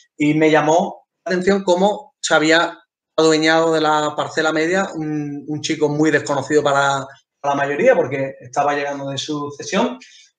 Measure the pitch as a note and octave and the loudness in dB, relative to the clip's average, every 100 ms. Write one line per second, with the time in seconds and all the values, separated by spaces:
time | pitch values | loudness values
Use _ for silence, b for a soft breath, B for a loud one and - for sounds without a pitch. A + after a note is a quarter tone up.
0 | B - D3+ D3+ D#3 D3+ D3+ E3 G3+ - | B -2 0 2 4 4 4 2 2 -6
1 | _ _ - F3+ F3+ G3 F#3+ F3 G3+ G3+ | _ _ -6 -2 0 0 2 2 2 0
2 | - _ - D#3+ D#3 E3 E3 - _ _ | -10 _ -2 0 4 2 2 -6 _ _
3 | _ - D#3+ D#3 D#3 E3 E3 D#3+ D3+ D3+ | _ 0 2 4 2 2 2 2 2 0
4 | D3+ D3 C3+ - D#3 D#3 D#3+ F#3+ F#3+ D#3+ | -2 -4 -4 -2 -2 0 0 0 -2 -6
5 | D3+ D3+ D3 C#3+ - D3+ D3+ D3 D3 D3 | -6 -4 -6 -10 -8 -8 -6 -2 0 2
6 | D#3 D3 D3 C#3 B2 D3+ C#3+ C#3 C#3 C3+ | 2 2 0 -4 0 0 2 2 2 0
7 | C3 B _ _ - C#3 C#3+ D3 B3 G#3+ | -6 B _ _ -4 -2 -2 2 4 4
8 | C3+ C#3 C3+ - B2+ D3 C#3+ C#3+ C#3+ C#3 | 2 -2 -6 -8 -6 -2 0 0 -4 -6
9 | C#3 C3+ - D3 C#3+ - - G3 B3 - | -8 -8 -6 -6 -8 -10 -4 -2 -2 -4
10 | B B B | B B B